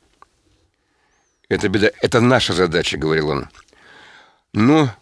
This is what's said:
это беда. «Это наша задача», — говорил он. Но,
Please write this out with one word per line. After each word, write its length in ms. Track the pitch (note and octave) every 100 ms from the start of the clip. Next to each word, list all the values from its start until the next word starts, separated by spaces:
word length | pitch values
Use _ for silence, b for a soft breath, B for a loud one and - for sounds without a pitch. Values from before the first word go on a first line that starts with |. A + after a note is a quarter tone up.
| _ _ _ _ _ _ _ _ _ _ _ _ _ _ -
это 180 | F#2 G2+
беда. 240 | G#2 G#2 -
«Это 200 | A#2 A#2+
наша 320 | B2 B2 -
задача», — 440 | F2 F2+ E2 - D2
говорил 320 | D#2 D#2 D2+
он. 200 | C#2 - - b b b b b b b b b
Но, 360 | G#2 A#2 D#3 C3+ -